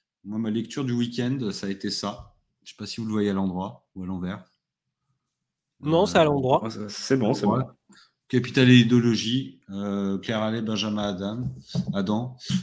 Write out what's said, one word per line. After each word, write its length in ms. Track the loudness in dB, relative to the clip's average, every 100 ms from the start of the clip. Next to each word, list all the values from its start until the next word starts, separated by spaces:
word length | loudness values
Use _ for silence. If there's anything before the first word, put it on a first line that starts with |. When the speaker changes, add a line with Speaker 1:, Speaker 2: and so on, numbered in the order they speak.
| _ _
Speaker 1:
Moi, 140 | -10 -6
ma 140 | -4
lecture 340 | -4 -6 -6 -4
du 80 |
week-end, 460 | -2 -2 -2 -4 -2 -4
ça 140 | -6 -8
a 40 |
été 200 | -6 -6
ça. 460 | -6 -6 -8 -16 _ _ _
Je 80 | -20
sais 40 | -14
pas 80 | -12
si 160 | -8
vous 60 | -4
le 60 |
voyez 180 | 0 0
à 20 |
l'endroit 540 | 0 -2 -4 -8 -12 _ -12
ou 80 |
à 20 | -10
l'envers. 400 | -8 -8 -10 -14 _ _ _ _ _ _ _ _ _ _ _ _ _
Speaker 2:
Non, 220 | 0 2
Speaker 1:
Euh, 20 | 4
Speaker 2:
c'est 140 | 4
à 40 |
l'endroit. 380 | 4 4 2 2
Speaker 3:
Ah, 60 | 0
c'est, 200 | -8 -10
c'est 280 | -8 0 2
bon, 160 | 2
c'est 120 | 2 2
Speaker 1:
ouais. 140 | 0
Speaker 3:
bon. 80 | -2 -10 _ -20 _ _ -2
Speaker 1:
Capital 400 | 0 2 4 10
et 80 | 10
idéologie, 840 | 10 6 4 2 0 -2 -4 -12 -14
euh, 480 | -8 -4 -2 -2 -4
Claire 240 | -4 -2
Allais, 200 | -2 -2
Benjamin 420 | -4 -4 -4 -2
Adam, 480 | -4 -4 -6 -6 -8 -10 -8 -6 -4
Adam. 440 | -2 -2 -2 -4 -10 -4 -4